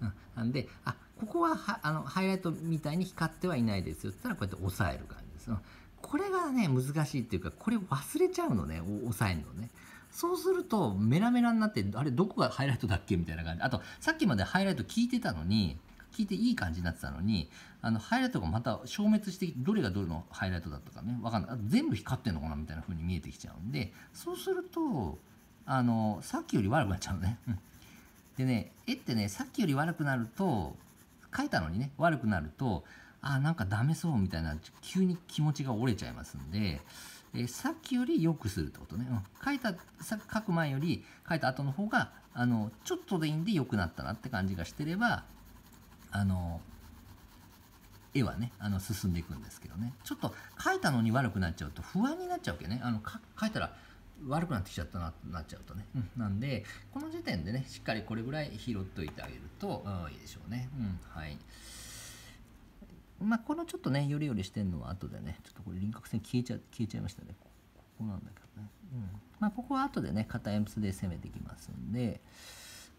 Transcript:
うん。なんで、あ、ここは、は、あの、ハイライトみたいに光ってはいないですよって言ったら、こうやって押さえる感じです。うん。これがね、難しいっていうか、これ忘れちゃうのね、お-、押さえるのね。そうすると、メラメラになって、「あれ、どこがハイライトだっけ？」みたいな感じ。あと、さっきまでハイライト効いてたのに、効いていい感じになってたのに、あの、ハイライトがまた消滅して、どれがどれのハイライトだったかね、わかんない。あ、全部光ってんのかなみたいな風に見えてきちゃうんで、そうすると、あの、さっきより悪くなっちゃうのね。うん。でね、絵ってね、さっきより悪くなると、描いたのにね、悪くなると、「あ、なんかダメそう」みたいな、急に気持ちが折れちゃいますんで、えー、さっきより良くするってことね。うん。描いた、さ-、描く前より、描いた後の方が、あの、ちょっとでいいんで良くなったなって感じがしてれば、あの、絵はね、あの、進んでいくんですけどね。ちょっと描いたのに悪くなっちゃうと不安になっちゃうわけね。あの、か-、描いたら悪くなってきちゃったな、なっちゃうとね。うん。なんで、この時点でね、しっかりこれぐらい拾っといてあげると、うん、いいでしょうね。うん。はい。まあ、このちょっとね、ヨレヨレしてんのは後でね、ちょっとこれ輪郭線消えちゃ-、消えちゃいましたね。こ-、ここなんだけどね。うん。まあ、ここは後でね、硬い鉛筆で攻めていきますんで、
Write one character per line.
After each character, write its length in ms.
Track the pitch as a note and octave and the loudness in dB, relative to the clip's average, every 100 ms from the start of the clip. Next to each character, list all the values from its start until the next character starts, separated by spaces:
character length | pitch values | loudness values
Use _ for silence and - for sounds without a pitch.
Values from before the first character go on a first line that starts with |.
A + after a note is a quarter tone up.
う 40 | G#2+ | -6
ん。 80 | - - B2 | -6 -10 -4
な 80 | |
ん 80 | A2+ | -2
で、 160 | B2 G2 - | 0 -4 -6
あ、 120 | - - - - | -8 -8 -14 -10
こ 80 | A3 | -4
こ 140 | E4+ | 2
は、 140 | E4 D#4 | 2 2
は、 240 | - A3 | -2 -2
あ 100 | D3+ | 0
の、 100 | D#3 | -2
ハ 200 | C3+ F#3+ | 0 2
イ 40 | F#3+ | 2
ラ 60 | |
イ 80 | F#3 | 2
ト 100 | F3 | 0
み 280 | - E3 D#3 | -2 0 0
た 120 | D3+ | 0
い 60 | E3+ | 0
に 80 | F#3 | -2
光 260 | - E3 | 0 -2
っ 40 | - | 0
て 120 | F3+ | 0
は 80 | C#3 | 4
い 80 | |
な 140 | A2+ G2 | 4 2
い 60 | |
で 100 | E2+ | 0
す 100 | D#2 | -4
よ 80 | G2+ | -6
っ 20 | |
て 60 | - | -6
言 0 | |
っ 40 | |
た 60 | B3 | -6
ら、 60 | F#3+ | -2
こ 40 | |
う 20 | F#2+ | -4
や 40 | |
っ 60 | F#2+ | -2
て 60 | F#2+ | -4
押 100 | - F2 | 0 0
さ 40 | |
え 40 | C2+ | -2
る 80 | - | -8
感 140 | - - | -12 -14
じ 80 | |
で 60 | - | -12
す。 100 | A#2 | -6
う 40 | |
ん。 60 | G#2 - - - - | -6 -6 -18 -20 -18
こ 160 | - D4 | -2 0
れ 120 | G4 | 2
が 220 | F#4 E4 | 2 2
ね、 160 | B3+ E3+ | 4 4
難 380 | B2+ C3 D3+ D3 | 4 2 0 0
し 140 | C#3 | 0
い 20 | |
っ 20 | |
て 140 | A2 F#2 | 0 -2
い 20 | |
う 40 | |
か、 80 | F2 | -2
こ 180 | - - | -4 0
れ 80 | A3+ | 0
忘 420 | F3+ C#3 - D4+ | 0 -2 -2 2
れ 80 | F#4 | 2
ち 120 | F4+ | 2
ゃ 80 | E4 | 2
う 80 | G#2 | 2
の 100 | C#2+ | 0
ね、 160 | E2 | -4
お-、 260 | F2 G#2 A#2 | -4 -2 -2
押 60 | |
さ 160 | - G#2+ | 2 2
え 60 | E2 | 2
る 120 | C2+ | -2
の 60 | |
ね。 160 | C#2+ A#2 - - - - | -8 -10 -12 -18 -20 -16
そ 220 | - F4 | -4 0
う 40 | F4+ | 2
す 120 | E4+ | 2
る 140 | F4+ | 2
と、 300 | F4+ A3 B2+ F#2+ | 4 2 4 4
メ 240 | A2 D#3 | 6 6
ラ 120 | A#3 | 6
メ 100 | B3 | 6
ラ 120 | A#3 | 6
に 60 | A3+ | 6
な 80 | G#3+ | 4
っ 60 | |
て、 120 | A#2 G2+ | 2 0
「あ 100 | A2 | 0
れ、 80 | D3 | 2
ど 140 | B2+ G#3 | 4 4
こ 160 | - | 4
が 80 | C3 | 2
ハ 160 | - C#3 | 4 2
イ 20 | |
ラ 80 | A#2+ | 2
イ 20 | |
ト 100 | F#2+ | 2
だ 100 | E2+ | 2
っ 40 | - | 4
け？」 120 | F2+ | 2
み 80 | E2 | 2
た 80 | |
い 40 | E2 | -2
な 60 | |
感 140 | E2 E2+ | -2 0
じ。 40 | |
あ 80 | - | 0
と、 120 | G#2 - - | 0 -4 -2
さ 140 | - | 0
っ 40 | D#4+ | 4
き 80 | A#3 | 4
ま 100 | G#2+ | 4
で 80 | |
ハ 180 | F#2+ F#3 | 4 4
イ 40 | G3 | 4
ラ 60 | |
イ 40 | D#3+ | 2
ト 80 | |
効 60 | - A3+ | 0 2
い 100 | A#3+ | 4
て 120 | A#3+ | 2
た 120 | F#3+ | 0
の 120 | D#2+ | 0
に、 340 | E2+ A2 F2 C#2+ - - - - | 4 4 4 0 -12 -20 -10 -2
効 60 | |
い 20 | A2 | 0
て 100 | F#3 | 2
い 160 | A#3+ | 4
い 40 | - | 4
感 180 | F2+ | 2
じ 60 | E2+ | 2
に 60 | E2+ | 0
な 60 | |
っ 40 | - | 0
て 60 | |
た 100 | C#2 | -4
の 100 | C#2+ | 0
に、 280 | G2+ G2 - - - - | 2 2 0 -10 -20 -4
あ 100 | A#2 | 0
の、 80 | A2 | 0
ハ 180 | - A#3+ | 2 2
イ 40 | |
ラ 60 | B3+ | 4
イ 40 | |
ト 100 | D3+ | 2
が 60 | E2+ | 2
ま 140 | A2 | 2
た 180 | B2+ G#2 B2 | 2 -2 -4
消 220 | - G#3 | 2 6
滅 220 | G#3+ G3+ | 6 4
し 60 | E3+ | -2
て、 160 | F3 B2+ | -2 0
ど 160 | C#3 | 2
れ 80 | G#3+ | 4
が 100 | A#2 | 2
ど 100 | F#2+ | 2
れ 60 | F2+ | 0
の 180 | D#2+ - | -2 -6
ハ 160 | - F#2+ | -2 0
イ 20 | |
ラ 80 | F2 | 0
イ 40 | |
ト 80 | E2 | -2
だ 80 | C#2+ | -8
っ 40 | |
た 100 | - | -10
か 100 | - | -8
ね、 180 | F#2 B2 | -4 -2
わ 80 | A2+ | 0
か 100 | A2+ | 0
ん 40 | |
な 60 | F#2+ | 0
い。 20 | |
あ、 60 | A#2+ G#2 | -2 4
全 240 | G#3+ D#4+ | 4 4
部 60 | - | 0
光 240 | - C3 | 0 0
っ 40 | |
て 80 | A#2 | 0
ん 20 | |
の 80 | D#2 | 0
か 80 | D#2 | 0
な 60 | D2 | -2
み 100 | D2+ | -4
た 80 | |
い 20 | D#2 | -6
な 40 | |
風 140 | F2 E2+ | -4 -2
に 80 | |
見 120 | E2+ F2 | 0 -2
え 40 | |
て 100 | C#2 | -4
き 80 | - | -12
ち 100 | - | -14
ゃ 60 | |
う 80 | - | -8
ん 100 | G2+ | -4
で、 220 | C#3+ G2 - - | -2 -4 -8 -18
そ 200 | - E4+ | -10 -6
う 40 | F4+ | -4
す 120 | F#4+ | 0
る 140 | F#4 | 0
と、 560 | F4+ E4+ D#4 D#3+ E2+ - - - - - - | -2 -2 0 0 -2 -4 -12 -20 -20 -14 0
あ 180 | C3 | 4
の、 360 | A#2+ A2+ G#2+ F#2+ | 4 4 2 0
さ 160 | - D4+ | -2 -4
っ 40 | D#4+ | 0
き 100 | C3 | 2
よ 60 | |
り 80 | G2 | 4
悪 180 | D3 G#2 | 4 4
く 20 | |
な 60 | F#2 | 0
っ 40 | |
ち 100 | - | -2
ゃ 20 | |
う 40 | F#2 | 0
の 60 | |
ね。 160 | F#2+ A#2 - | 0 0 -2
う 40 | |
ん。 80 | F#2+ - - - - - - - - | -4 -6 -20 -20 -20 -20 -20 -12 0
で 80 | C3 | 2
ね、 260 | A#2 - - - | 2 0 -8 -6
絵 60 | |
っ 40 | C4+ | -4
て 160 | - | 0
ね、 160 | A2+ G2 | 2 2
さ 140 | - | -2
っ 40 | C4 | -6
き 140 | - | 2
よ 60 | F3+ | 4
り 80 | C#3 | 4
悪 180 | E3 | 2
く 100 | E3 | 2
な 120 | C#3+ B2+ | 2 2
る 100 | A2 - | 0 0
と、 400 | F#3+ A2+ C#2+ - - - - - - | 2 2 0 -6 -16 -20 -20 -20 -6
描 140 | - D4 | -4 0
い 40 | |
た 100 | D3 | 0
の 100 | D#2 | 0
に 80 | F#2+ | -2
ね、 140 | C3+ - | -4 2
悪 200 | E3 C#3+ | 4 4
く 100 | A2 | 4
な 120 | F2+ | 2
る 100 | D2+ - | 0 -2
と、 280 | C3 F2+ - - - - | 0 0 -4 -16 -20 -8
「あ、 180 | C3+ C3+ | 0 2
な 120 | D3 | 4
ん 40 | E3+ | 2
か 100 | G2 | 2
ダ 180 | G#2 | 2
メ 100 | C3+ | 4
そ 160 | D#3 E3+ | 2 2
う」 80 | B2 | 2
み 120 | F#2 | 2
た 100 | E2 | 2
い 40 | |
な、 120 | D#2+ D2+ - - | -2 -2 -8 -16
急 220 | - F#3 | -2 2
に 140 | F#3 F3 - | 4 2 -2
気 140 | - | 2
持 120 | D3+ | 2
ち 100 | D3 | 2
が 100 | C3+ | 0
折 200 | G#2+ B2+ | 2 2
れ 60 | G2+ | 2
ち 60 | B1 | -2
ゃ 40 | |
い 40 | |
ま 100 | A#1+ | -8
す 140 | - C#2 | -10 -10
ん 120 | C2+ | -4
で、 320 | G2+ G2+ C#2 - - - - - | 0 0 0 -8 -16 -16 -18 -8
え 80 | - | -4
ー、 60 | B2 | -4
さ 240 | - C#4 | -2 -2
っ 40 | E4 | -2
き 140 | - B3 | 0 0
よ 100 | B3 | 4
り 160 | E4 | 4
良 120 | E3 | 4
く 160 | D3+ G2 | 2 -2
す 100 | F#2 | -2
る 80 | D2 | -2
っ 20 | |
て 80 | - | -6
こ 60 | - | -8
と 120 | F#2 | -4
ね。 100 | B2 | -2
う 40 | |
ん。 40 | A#2 - - | -2 -4 -6
描 140 | C#4 | -2
い 60 | C#4+ | 0
た、 140 | A3+ F3 - - | -2 -4 -10 -14
さ-、 160 | - G#3+ - | -6 -6 -4
描 140 | A3 | -4
く 100 | G#3+ | 2
前 200 | E3+ D3+ | 2 2
よ 80 | C3+ | 2
り、 240 | E3 A2 - - - | 2 0 -4 -16 -2
描 120 | E3 | 0
い 20 | |
た 80 | C3 | 2
後 160 | C3+ | 0
の 80 | C#3 | -2
方 160 | C#3 G#3 | 0 2
が、 240 | B3+ C3 - - | 2 0 -6 -10
あ 120 | B2 B2 | 2 4
の、 260 | A2+ G#2+ - | 4 2 -4
ち 100 | - | -4
ょ 20 | F#4 | -4
っ 40 | |
と 200 | - F3+ | 0 0
で 80 | D#3 | 2
い 40 | |
い 20 | |
ん 100 | D#3 F#3 | 2 2
で 60 | |
良 140 | F3+ - | 2 2
く 120 | G#2+ | 2
な 80 | D#2+ | 0
っ 60 | |
た 100 | - | -2
な 100 | C2 | -6
っ 40 | G#2 | -6
て 120 | - | -2
感 180 | F#2 F#2+ | 0 2
じ 80 | F2+ | 0
が 100 | E2 | -4
し 60 | |
て 140 | - D3+ | -4 -2
れ 100 | F#3 | 2
ば、 260 | A#3 C#3 - - - - - - - - - | 2 2 -4 -18 -20 -20 -20 -20 -20 -20 -6
あ 120 | G2+ | 2
の、 380 | G2 F#2 F2 E2 - - - - - - - - - - - - - - - | 4 4 0 -4 -8 -16 -18 -20 -20 -20 -20 -20 -20 -20 -20 -20 -20 -20 -2
絵 100 | C#3+ | 2
は 140 | G2+ D2 | 2 2
ね、 140 | A#2+ - | -4 -2
あ 100 | G#2 | 0
の、 100 | F#2+ | 0
進 320 | - G2+ G2 | 0 0 2
ん 20 | |
で 60 | E2+ | 0
い 40 | |
く 120 | E2 C#2 | -2 -8
ん 60 | |
で 100 | - | -12
す 100 | - | -14
け 60 | - | -10
ど 60 | F#2 | -4
ね。 180 | A#2 - | -4 -6
ち 100 | - | -8
ょ 20 | D4+ | -4
っ 20 | |
と 140 | A2+ - - - | -4 -4 -12 -2
描 200 | F4 F#4+ | 0 4
い 20 | |
た 120 | G3 | 4
の 100 | B2 | 6
に 100 | A2+ | 6
悪 180 | B2 B2 | 6 4
く 80 | G2 | 2
な 100 | E2+ | 0
っ 40 | |
ち 100 | - | 0
ゃ 40 | D2 | -6
う 40 | |
と 100 | - | -8
不 240 | - F3+ C4 | -4 0 2
安 100 | E4+ | 0
に 100 | F4+ | -4
な 100 | F4+ | -4
っ 20 | |
ち 80 | - | -4
ゃ 40 | |
う 40 | E2+ | -6
わ 60 | |
け 60 | E2+ | -4
ね。 120 | B2+ | -4
あ 80 | B2 | 0
の、 80 | A2 | -2
か-、 220 | - - - - | -4 -12 -14 -4
描 140 | G#3+ | -2
い 20 | |
た 80 | A3 | -2
ら 140 | D#2+ - - - - - C#3 | -4 -6 -20 -20 -20 -12 -2
悪 200 | D#3 E3+ | -2 0
く 60 | |
な 60 | A2+ | -2
っ 40 | |
て 80 | F#2 | -2
き 20 | |
ち 80 | - | -6
ゃ 40 | - | -6
っ 20 | |
た 120 | F#2 | -6
な、 140 | E2+ - - | -6 -8 -10
な 120 | E2+ | -8
っ 40 | D#2 | -8
ち 100 | - | -12
ゃ 40 | |
う 40 | |
と 120 | - G2 | -12 -12
ね。 100 | G2+ B2+ | -6 -4
う 40 | |
ん。 100 | G2+ B2 | -4 -2
な 120 | G#2+ | 0
ん 120 | G2 | 0
で、 260 | C#3 A2+ - - - | 0 -2 -4 -14 -12
こ 60 | C4+ | -8
の 120 | D#4 | -6
時 80 | E4+ | -6
点 240 | D#4+ F#2+ | -4 -4
で 80 | D#2+ | -2
ね、 140 | B2+ C3+ | -4 -4
し 120 | - | -8
っ 20 | |
か 120 | - | -4
り 100 | A2 | -4
こ 120 | - A2+ | -2 -4
れ 80 | |
ぐ 80 | A#2 | -2
ら 100 | D#3 | -4
い 160 | C#3 G#2+ | -4 -6
拾 220 | B2 G2+ | -4 -4
っ 40 | |
と 200 | F#2+ G2 | -4 -6
い 60 | D2+ | -8
て 120 | - | -8
あ 60 | - | -12
げ 80 | - | -12
る 60 | D2 - | -14 -6
と、 240 | G3 C3+ G2+ | -4 -4 -4
う 240 | F#2+ D#2 | -4 -4
ん、 40 | |
い 20 | B1+ | -8
い 40 | |
で 80 | - | -14
し 100 | - | -14
ょ 20 | D#2+ | -8
う 20 | |
ね。 200 | A#2+ B2+ C#3 | -6 -6 -4
う 20 | |
ん。 180 | G#2+ E2+ - | -4 -4 -8
は 180 | E2 D#2 | -10 -8
い。 100 | D2 - - - - - - - - - - - - - - - - - - | -10 -14 -18 -16 -16 -14 -14 -14 -16 -18 -20 -20 -20 -20 -20 -20 -20 -20 -4
ま 180 | G#3 A#3 | 0 2
あ、 20 | |
こ 160 | A#3 D#4 | 0 -4
の 100 | E4+ | -4
ち 100 | F4+ | -4
ょ 20 | |
っ 40 | |
と 80 | C#3+ | 0
ね、 160 | C#3 C#3+ | 2 2
ヨ 120 | D3 | 0
レ 80 | D3+ | 0
ヨ 60 | |
レ 100 | G#2 | 0
し 60 | G2 | -2
て 120 | A2 | -2
ん 100 | G2 | -2
の 100 | D#2+ | -2
は 100 | A#1+ | -4
後 160 | F#2+ - | -6 -8
で 120 | G1+ | -8
ね、 200 | B1+ - | -8 -10
ち 60 | - | -14
ょ 20 | |
っ 20 | |
と 100 | - | -14
こ 80 | G2 | -8
れ 80 | F2 | -4
輪 120 | G#2 | -4
郭 160 | A2+ - | -4 -4
線 120 | A2 | -4
消 200 | - B2+ | 0 -2
え 40 | |
ち 100 | A#2+ | 0
ゃ-、 40 | A2 - | -6 -8
消 120 | - | -6
え 40 | A2 | -4
ち 80 | A2 | -4
ゃ 20 | |
い 20 | |
ま 80 | G2+ | -6
し 60 | - | -8
た 80 | |
ね。 120 | - F#2 | -14 -18
こ-、 80 | - - - - | -20 -20 -20 -20
こ 80 | - - | -20 -8
こ 40 | A2 | -6
な 100 | F#2+ | -6
ん 80 | |
だ 60 | - | -10
け 60 | - - - | -16 -20 -16
ど 60 | |
ね。 80 | G#2 - F3+ | -16 -18 -12
う 40 | B2+ | -8
ん。 120 | F#2+ G#2 - - | -8 -10 -14 -2
ま 80 | G#3+ | -2
あ、 40 | |
こ 120 | B3 | -2
こ 120 | A#3+ C4+ | -2 0
は 80 | |
後 180 | C4+ G#3 | 0 0
で 100 | E2 | 0
ね、 140 | F#2+ A2 | 0 0
硬 220 | A#2 G#2+ | -4 0
い 20 | |
鉛 200 | G#2 G#2 A2 | 2 2 0
筆 120 | G2+ | -2
で 60 | |
攻 180 | F#2+ F#2+ | 0 -4
め 60 | E2 | -4
て 100 | - | -8
い 40 | |
き 80 | - | -10
ま 180 | - - | -12 -12
す 140 | - | -14
ん 200 | - B1+ | -10 -4
で、 300 | A#2 A#2+ - - - - - - - - | 0 0 -2 -12 -20 -18 -18 -18 -18 -20